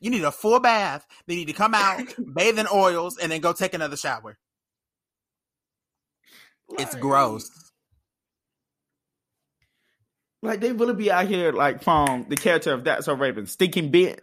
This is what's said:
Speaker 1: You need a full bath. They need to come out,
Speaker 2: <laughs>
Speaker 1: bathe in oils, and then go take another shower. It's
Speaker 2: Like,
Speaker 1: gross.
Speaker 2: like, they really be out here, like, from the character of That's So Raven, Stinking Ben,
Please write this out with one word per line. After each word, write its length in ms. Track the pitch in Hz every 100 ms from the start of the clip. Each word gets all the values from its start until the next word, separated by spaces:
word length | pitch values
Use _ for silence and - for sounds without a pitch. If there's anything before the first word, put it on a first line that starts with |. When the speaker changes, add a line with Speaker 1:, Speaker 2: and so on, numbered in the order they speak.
Speaker 1:
You 80 | 208
need 120 | 240 147
a 60 |
full 260 | - 214 247
bath. 480 | 247 220 190 143 - _ -
They 80 | 175
need 120 | 151
to 60 |
come 200 | 151 214
out, 280 | 214 196 190 247 -
Speaker 2:
<laughs> 160 | 143 143
Speaker 1:
bathe 240 | 208 220
in 80 | 214
oils, 460 | 196 190 170 175 170
and 140 | 170
then 80 | 160
go 120 | 170
take 200 | 170 190
another 220 | 170 151 139
shower. 400 | 143 117 110 101 _ _ _ _ _ _ _ _ _ _ _ _ _ _ _ _ _ _ _ - _ _ _ 381
It's 160 | 131
Speaker 2:
Like, 80 | 127
Speaker 1:
gross. 480 | 135 139 127 107 - - _ _ _ _ _ _ _ _ _ _ _ _ _ _ _ _ _ _ _ _ _ _ _ _ _ _ _ _
Speaker 2:
like, 160 | 220 202
they 120 | 233
really 220 | 226 240 208
be 160 | 202
out 160 | 180 190
here, 240 | 190 165
like, 320 | 120 143 -
from 420 | - 156 143 127 120
the 80 | 147
character 380 | 214 165 160
of 100 | 131
That's 220 | 143 - -
So 80 |
Raven, 320 | 135 135 107 98
Stinking 460 | - 185 190 151
Ben, 240 | 160 180 -